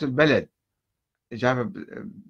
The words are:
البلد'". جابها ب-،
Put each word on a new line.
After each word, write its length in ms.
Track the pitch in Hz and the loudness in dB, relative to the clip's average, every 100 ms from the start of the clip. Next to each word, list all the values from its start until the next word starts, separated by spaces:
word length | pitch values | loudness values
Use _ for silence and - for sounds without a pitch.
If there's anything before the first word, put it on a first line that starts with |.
البلد'". 460 | 143 127 156 113 - _ _ _ _ _ _ _ _ | -2 4 4 4 0 _ _ _ _ _ _ _ _
جابها 300 | 117 123 127 | -2 0 0
ب-، 480 | 110 92 - - - - - | -4 -8 -14 -14 -14 -16 -20